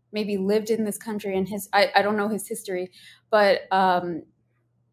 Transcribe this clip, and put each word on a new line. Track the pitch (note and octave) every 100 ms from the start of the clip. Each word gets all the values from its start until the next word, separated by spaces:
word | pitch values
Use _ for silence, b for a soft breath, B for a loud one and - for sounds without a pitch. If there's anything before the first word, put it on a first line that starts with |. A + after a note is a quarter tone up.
| _
maybe | G#3+ G#3 G3+
lived | F#3+ G#3+ G#3+
in | A3 G#3+
this | G3+
country | - G#3+ G#3 F#3+
and | F#3+
his, | G#3 -
I, | G3+ G3 G3
I |
don't | G3+ G#3+
know | G#3
his | G3+ -
history, | A3 - F#3 F3+ B B B _
but, | G#3+ G3+ F#3 -
um, | F#3+ F#3+ F3+ F3 D#3+ - _ _ _ _ _ _